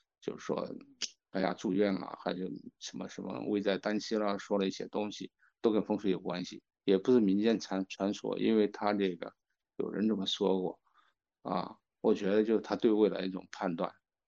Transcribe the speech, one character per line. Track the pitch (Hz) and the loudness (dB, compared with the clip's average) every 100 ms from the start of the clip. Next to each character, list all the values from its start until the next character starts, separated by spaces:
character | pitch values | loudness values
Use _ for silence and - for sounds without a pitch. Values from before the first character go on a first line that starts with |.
| _ _ | _ _
就 | - - | -10 -8
是 | - | -6
说， | - - - - - - - _ | -4 -6 -10 -16 -10 -10 -12 _
哎 | 98 | -4
呀， | 95 | -2
住 | - 110 | -2 -2
院 | 95 101 | 2 2
了， | 95 - - | 0 -6 -8
还 | - | -6
有 | 90 92 - - - | -4 -6 -10 -14 -16
什 | - - | -14 -12
么， | 98 | -12
什 | - | -10
么 | 95 120 113 | -8 -6 -2
危 | 104 | -2
在 | 98 95 | 0 0
旦 | 107 104 | 0 -4
夕 | - 110 | -2 -2
了， | 104 101 | -2 -4
说 | - 101 | -2 0
了 | 95 | 0
一 | |
些 | - - | -4 -6
东 | - 104 | -4 -4
西， | - - _ _ _ | -6 -14 _ _ _
都 | 117 | 2
跟 | 107 | 2
风 | 92 101 | 0 0
水 | 101 | 0
有 | 82 | -2
关 | - 87 | -2 -6
系， | - - - _ | -8 -12 -20 _
也 | - 95 | 2 4
不 | 127 | 6
是 | 123 | 6
民 | 98 101 | 6 4
间 | 110 110 | 4 2
传-， | - 95 95 | 0 -4 -4
传 | - 98 | -4 -4
说， | 104 107 92 | -2 -4 -2
因 | 107 110 | 2 4
为 | 101 | 4
他 | - 104 | 2 -2
这 | 101 95 85 | 2 0 -2
个 | - - _ _ _ - | -8 -14 _ _ _ -6
有 | - | -4
人 | 82 107 | 0 0
这 | 98 | 0
么 | 95 | -2
说 | - 95 95 | 0 2 2
过， | 90 - _ _ _ _ _ _ | 0 -6 _ _ _ _ _ _
啊， | - 92 - - _ _ | -4 -4 -4 -10 _ _
我 | 110 | 0
觉 | 101 98 | 2 2
得 | 104 | 2
就 | 107 | 4
是 | 107 | 2
他 | - 98 | 0 2
对 | 117 | 4
未 | 107 104 | 6 4
来 | 90 | 2
一 | 92 | -4
种 | 92 - | -6 -10
判 | - 98 85 | -6 -4 -2
断， | 90 - _ _ | -4 -8 _ _